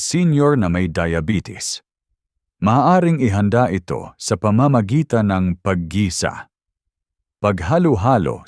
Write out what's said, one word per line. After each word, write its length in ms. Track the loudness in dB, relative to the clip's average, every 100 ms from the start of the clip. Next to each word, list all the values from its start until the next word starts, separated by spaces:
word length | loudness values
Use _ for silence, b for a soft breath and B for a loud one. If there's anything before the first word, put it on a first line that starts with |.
senior 560 | -4 0 2 2 2 2
na 140 | 0
may 180 | 0 -2
diabetes. 960 | -2 -2 -2 -2 -4 -4 -12 -10 -12 _ _ _ _ _ _ _ -4
Maaaring 640 | 0 2 4 2 2 0
ihanda 480 | 0 0 0 2 0
ito 480 | -2 -4 -8 -10 -12
sa 160 | -4
pamamagitan 960 | -2 0 2 2 2 2 0 0 0 0
ng 320 | 0 0 -2
paggisa, 880 | -2 -2 -2 -2 -2 -2 -6 -8 -18 _ _ _ _ _ _ _ _ -4
paghalo-halo 1040 | -2 -2 0 2 2 2 2 2 0 -6